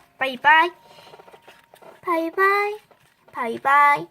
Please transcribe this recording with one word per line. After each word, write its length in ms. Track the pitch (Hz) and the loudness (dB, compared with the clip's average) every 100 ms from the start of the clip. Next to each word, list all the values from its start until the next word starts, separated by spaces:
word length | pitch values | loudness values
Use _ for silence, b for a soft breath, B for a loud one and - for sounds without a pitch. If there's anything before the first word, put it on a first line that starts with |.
| _ - | _ -8
바이바이. 540 | 269 254 277 311 349 - _ B B B - - _ - _ _ - - | -8 -2 2 4 2 -4 _ B B B -20 -20 _ -20 _ _ -20 -14
바이바이. 760 | - 339 330 339 392 494 415 415 _ _ _ _ _ | -6 -4 -4 0 0 0 -4 -8 _ _ _ _ _
바이바이. 760 | - 240 233 269 285 285 294 339 | -10 -10 -6 0 2 4 2 -4